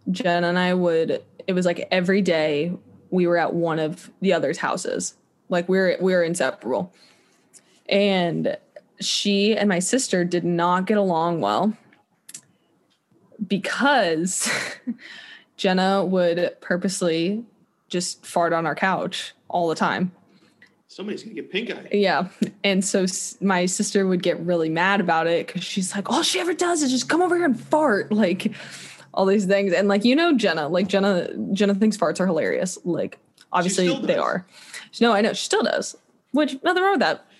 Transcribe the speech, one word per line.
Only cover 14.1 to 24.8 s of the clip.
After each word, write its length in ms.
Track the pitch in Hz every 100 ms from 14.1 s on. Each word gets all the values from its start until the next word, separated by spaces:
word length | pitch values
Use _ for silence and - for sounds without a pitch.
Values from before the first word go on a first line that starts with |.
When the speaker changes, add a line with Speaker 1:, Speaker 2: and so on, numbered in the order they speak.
| 160 180 - - - - - - 226 -
Speaker 1:
<laughs> 500 | - - - _ -
Jenna 480 | 196 185 185 196
would 520 | 175 185 175 175 170 -
purposely 840 | - 180 190 185 180 165 170 208 240 _ _ _ _
just 360 | 175 175 -
fart 280 | - 175 170
on 140 | 165 160
our 80 |
couch 600 | 147 190 185 - - - - -
all 200 | 175 170
the 60 |
time. 380 | 160 180 98 180 - _ _ _ _ - _ _
Speaker 2:
Somebody's 340 | - 185 170
gonna 120 | -
get 160 | 143 -
pink 200 | 190 226
eye. 180 | 160 -
Speaker 1:
Yeah. 380 | 202 196 151 180 - - -
And 200 | 202 190
so 200 | 196 202
s-, 320 | 185 - - -
my 260 | 190 180 180
sister 400 | - 208 202 190
would 160 | 185
get 160 | 180 170
really 280 | 170 175 160
mad 320 | 160